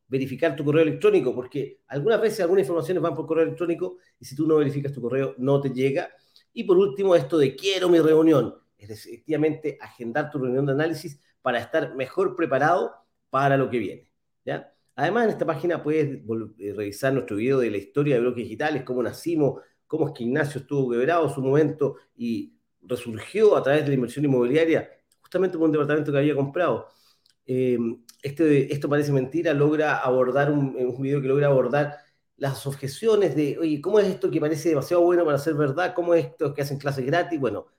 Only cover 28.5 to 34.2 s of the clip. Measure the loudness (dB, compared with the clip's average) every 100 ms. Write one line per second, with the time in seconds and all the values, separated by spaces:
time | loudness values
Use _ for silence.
28.5 | 4 2 -2 -2 0 2 0 0 -2 0
29.5 | 2 2 2 0 0 0 2 2 2 0
30.5 | 0 -2 -2 -4 -4 -4 -2 0 2 4
31.5 | 4 2 0 -2 -6 _ _ _ -8 -8
32.5 | -6 -8 -8 -10 -4 2 2 2 2 -2
33.5 | -2 -2 -2 2 2 2 0